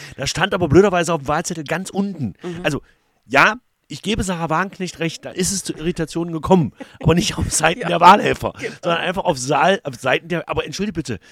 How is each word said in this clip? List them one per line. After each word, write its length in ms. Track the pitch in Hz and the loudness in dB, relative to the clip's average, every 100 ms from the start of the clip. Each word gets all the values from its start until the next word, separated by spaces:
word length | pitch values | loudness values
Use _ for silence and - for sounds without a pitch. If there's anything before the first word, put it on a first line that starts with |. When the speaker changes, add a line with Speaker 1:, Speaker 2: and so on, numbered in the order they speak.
| - - | -18 -8
Speaker 1:
Da 80 | 135 | -6
stand 300 | - 190 196 | -2 0 0
aber 120 | 170 | 4
blöderweise 460 | 160 202 175 170 | 6 6 4 0
auf 80 | 165 | -2
dem 60 | 135 | -2
Wahlzettel 360 | 151 - 170 | -2 -2 -8
ganz 280 | 139 160 190 | -6 -6 -4
unten. 420 | 185 202 165 117 - | -4 -4 -4 -6 -6
Speaker 2:
Mhm. 180 | 175 170 | -10 -6
Speaker 1:
Also, 180 | 180 135 - _ _ _ _ | -4 -4 -8 _ _ _ _
ja, 280 | 131 180 233 - _ _ | 4 4 2 -8 _ _
ich 140 | 151 | -10
gebe 220 | 190 226 | -4 -2
Sarah 260 | 190 175 165 | -2 -4 -2
Wagenknecht 500 | 160 190 - 180 - | -2 -2 -6 -10 -6
recht, 260 | 165 - 131 | -6 -6 -8
da 40 | |
ist 220 | 113 175 | -4 -2
es 120 | 190 | -2
zu 100 | - | -6
Irritationen 600 | - 156 170 160 170 170 | -6 -6 -4 -4 -4 -6
gekommen, 400 | 160 - 185 127 - - - | -6 4 4 4 -2 -16 -2
aber 140 | 160 | 2
nicht 240 | 175 214 - | 2 0 -2
auf 140 | - | -2
Seiten 300 | - 156 180 | 0 2 0
Speaker 2:
<laughs> 0 | |
Ja. 60 | - | -2
Speaker 1:
der 120 | 170 | 6
Wahlhelfer, 540 | 175 196 147 131 107 - | 8 8 6 -2 -4 -6
Speaker 2:
Genau. 140 | 214 - | -10 -8
Speaker 1:
sondern 180 | 170 170 | -4 -2
einfach 240 | 165 185 180 | -2 -2 -2
auf 120 | 139 | -2
Saal, 420 | 127 143 165 196 | 0 2 4 2
auf 120 | 147 123 | -2 -6
Seiten 320 | 127 151 165 | 0 -2 -2
der, 220 | 170 - | -6 -4
aber 160 | 156 160 | -6 -6
entschuldige 280 | 147 208 | -6 -6
bitte, 260 | 165 147 107 - | -4 -6 -8 -12